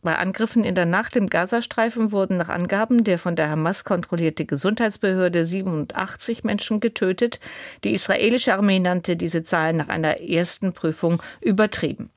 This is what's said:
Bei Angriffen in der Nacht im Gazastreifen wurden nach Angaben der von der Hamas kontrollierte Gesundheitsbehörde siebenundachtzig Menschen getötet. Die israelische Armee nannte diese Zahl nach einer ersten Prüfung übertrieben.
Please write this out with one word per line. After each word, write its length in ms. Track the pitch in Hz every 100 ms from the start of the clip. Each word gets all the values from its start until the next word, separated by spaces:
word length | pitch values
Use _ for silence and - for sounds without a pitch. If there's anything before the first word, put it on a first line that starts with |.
Bei 160 | 170 160
Angriffen 460 | 180 190 220 233
in 100 | 208
der 100 | 185
Nacht 320 | 170 185 226 247
im 120 | 196
Gazastreifen 840 | 170 185 233 233 - 226 226 220
wurden 240 | 208 190 185
nach 140 | 170
Angaben 540 | - 175 196 220 240
der 140 | 214 175
von 180 | 180 170
der 120 | 151
Hamas 360 | 156 160 190
kontrollierte 600 | - 180 - 170 165 156
Gesundheitsbehörde 1000 | 151 143 185 220 226 - 202 185 180 175 165
siebenundachtzig 1000 | 185 190 160 147 - 190 - - 226
Menschen 360 | 220 202 - 214
getötet. 600 | 226 - 190 185 240 - - - - -
Die 100 | 202
israelische 580 | 208 - - 226 233 -
Armee 280 | 196 202 190
nannte 360 | 180 180 175 170
diese 280 | 170 165
Zahl 280 | 165 170 160
nach 160 | 165 151
einer 320 | 160 160 -
ersten 540 | - 170 175 - 190
Prüfung 480 | 175 165 160 170 170 - -
übertrieben. 720 | - 196 214 - 156 - -